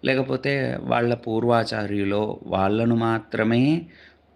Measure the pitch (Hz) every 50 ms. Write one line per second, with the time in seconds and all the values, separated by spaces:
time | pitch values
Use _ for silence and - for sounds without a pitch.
0 | - 135 135 131 131 131 131 131 - 143 139 139 131 123 123 - - 127 120 120
1 | 120 120 120 117 120 117 110 113 117 120 120 117 113 110 113 110 104 101 101 101
2 | 98 98 101 104 107 107 - - - - - 95 95 98 104 110 117 117 117 113
3 | 113 113 113 113 113 - - 110 110 110 117 120 131 143 160 170 165 - - -
4 | - - - _ _ _ _